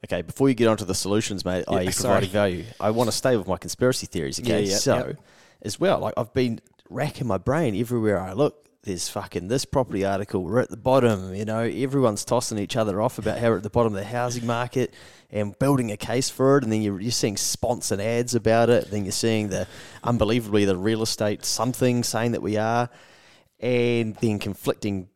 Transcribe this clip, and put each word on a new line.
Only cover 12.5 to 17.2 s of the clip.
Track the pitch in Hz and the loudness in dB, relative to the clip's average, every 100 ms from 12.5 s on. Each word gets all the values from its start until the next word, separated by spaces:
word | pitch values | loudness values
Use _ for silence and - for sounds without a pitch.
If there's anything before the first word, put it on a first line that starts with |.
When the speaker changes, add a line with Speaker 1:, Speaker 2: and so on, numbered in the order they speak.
| 110 | -4
Speaker 1:
each | 101 123 | -4 -2
other | 110 95 | 0 0
off | 113 - | -2 -2
about | 107 - | -4 0
how | 117 | 0
we're | 104 | 0
at | |
the | 104 | 0
bottom | 120 117 | 2 2
of | 101 | 0
the | 101 | -6
housing | 120 123 123 117 | -4 -4 -4 -2
market | 117 120 - 123 - - - _ | -2 -2 -2 -2 -4 -20 -20 _
and | 104 101 101 | -6 -6 0
building | 135 139 117 | 2 2 0
a | 104 | -4
case | - 117 - | -4 -2 -2
for | - 131 143 | 2 4 4
it, | |
and | 117 | 4
then | 110 | 0
you're, | 107 98 | 0 -2
you're | 107 | -2
seeing | 120 | 0